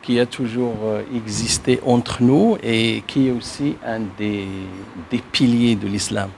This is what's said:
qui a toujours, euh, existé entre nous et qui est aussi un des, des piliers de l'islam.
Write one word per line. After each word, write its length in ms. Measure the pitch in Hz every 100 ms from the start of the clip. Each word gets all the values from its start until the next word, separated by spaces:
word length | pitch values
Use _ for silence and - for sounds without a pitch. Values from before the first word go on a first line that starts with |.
qui 180 | - 120
a 60 | 123
toujours, 520 | - 123 117 123 110
euh, 200 | 110 107 104
existé 680 | 123 110 104 110 - - 123 131
entre 380 | 120 120 -
nous 340 | 123 143 220 214
et 400 | 117 113 113 110 -
qui 220 | 139 131
est 40 |
aussi 440 | 123 - - 143 151 120
un 140 | 113 107 95
des, 300 | 104 104 98 95 92 92 101 92 82
des 100 | 123
piliers 560 | - - 127 120 120 107
de 120 | 101
l'islam. 420 | 101 - 107 98